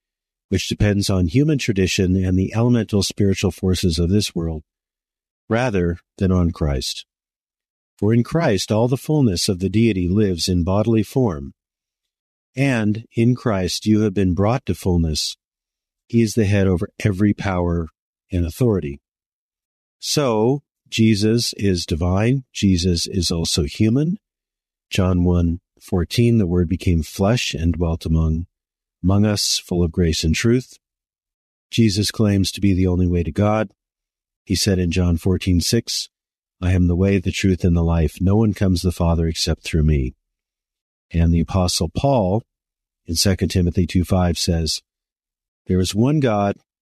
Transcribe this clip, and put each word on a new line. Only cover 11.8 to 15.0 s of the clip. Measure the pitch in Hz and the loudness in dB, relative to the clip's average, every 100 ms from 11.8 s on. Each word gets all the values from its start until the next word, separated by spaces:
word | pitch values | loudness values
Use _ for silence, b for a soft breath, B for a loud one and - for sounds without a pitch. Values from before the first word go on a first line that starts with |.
| _ _ _ _ _ _ _ - | _ _ _ _ _ _ _ -2
and | 139 120 107 107 117 | 0 0 0 -2 -4
in | - 117 123 | 0 2 2
Christ | 127 98 90 - 107 | 0 -2 -2 -2 2
you | 107 | 2
have | 110 | 2
been | 95 95 | 2 0
brought | 87 101 131 - | 2 0 0 -4
to | 92 | -4
fullness. | 98 87 | 0 0